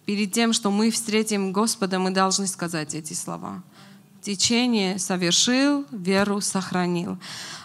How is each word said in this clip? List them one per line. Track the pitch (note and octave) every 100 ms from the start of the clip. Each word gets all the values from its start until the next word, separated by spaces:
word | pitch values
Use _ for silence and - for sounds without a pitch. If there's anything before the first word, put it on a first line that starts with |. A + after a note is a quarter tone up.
| -
перед | G3+ G#3
тем, | A3+ A3+
что | A3+ G3+
мы | G3+ A3+
встретим | A3 - G#3+ G#3+ G#3 F#3+
Господа, | F#3+ A3+ - F#3+ F#3
мы | F#3
должны | F#3+ F#3+ F#3+ F#3+
сказать | - E3+ E3+ D3+ D#3
эти | D#3
слова. | E3+ - E3 - F#3 - - - - - -
«Течение | - F#3+ - A#3 B3 A3+ F#3 G3
совершил, | - F#3 F3 F3 - B3+ C#4 C#4+ C#4
веру | A#3+ F3+ G3 G3+ G3+
сохранил. | F#3+ F#3+ F#3 F3+ F3 F3 F3+ F#3 - - - -